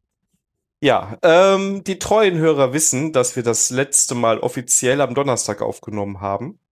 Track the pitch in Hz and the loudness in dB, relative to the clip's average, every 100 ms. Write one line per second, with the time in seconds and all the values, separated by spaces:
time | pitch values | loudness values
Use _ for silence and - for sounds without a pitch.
0 | _ _ _ _ _ _ _ _ 143 107 | _ _ _ _ _ _ _ _ 2 2
1 | 95 - 165 170 196 196 196 196 190 185 | -2 0 4 6 6 2 -2 -6 -6 -6
2 | - 214 202 170 160 143 131 147 151 127 | 0 2 2 2 2 2 2 0 -2 -2
3 | 156 131 120 127 117 110 - 127 - - | 0 0 0 -2 -2 -2 -2 -2 0 0
4 | - 120 117 110 123 135 120 - 127 143 | 0 0 0 0 -2 -6 -2 0 2 0
5 | 131 120 139 113 - 104 110 - - 104 | 0 0 -2 -2 -4 -6 -6 -8 -10 -8
6 | 101 95 98 101 120 - _ | -8 -6 -6 -4 -6 -14 _